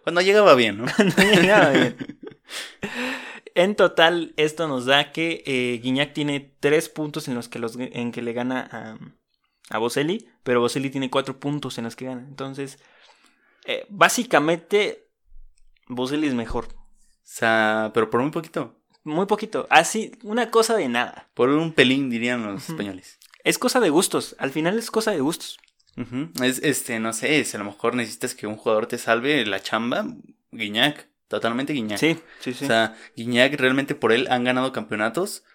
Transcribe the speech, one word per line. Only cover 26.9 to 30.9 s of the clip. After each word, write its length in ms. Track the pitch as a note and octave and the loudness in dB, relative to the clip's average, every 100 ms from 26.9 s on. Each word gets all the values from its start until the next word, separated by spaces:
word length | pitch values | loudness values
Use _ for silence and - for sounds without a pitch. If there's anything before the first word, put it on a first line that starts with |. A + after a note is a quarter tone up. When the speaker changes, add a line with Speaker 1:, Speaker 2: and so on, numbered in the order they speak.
| A2+ | -6
Speaker 1:
no 140 | A2+ | -4
sé, 320 | A2+ B2+ D3+ A#2 | -4 0 0 0
si 100 | A2 | -6
a 40 | |
lo 60 | G2+ | -10
mejor 300 | G2+ A#2 B2 | -4 -2 -2
necesitas 400 | A2 - B2 - | -4 -6 -8 -6
que 120 | G#2 | -8
un 100 | A2 | -4
jugador 300 | B2 G#2+ A#2 | 0 0 0
te 100 | A#2+ | -4
salve 480 | - A#2 C3 D3+ G#2+ | 0 0 2 0 0
la 160 | G2 | -4
chamba, 440 | - A2 A#2 D#3+ G#3+ - - - _ | -2 -4 -2 -4 -6 -10 -20 -20 _
Guiñac. 560 | A#2 G#2+ G#2+ C#3+ | -10 -6 0 0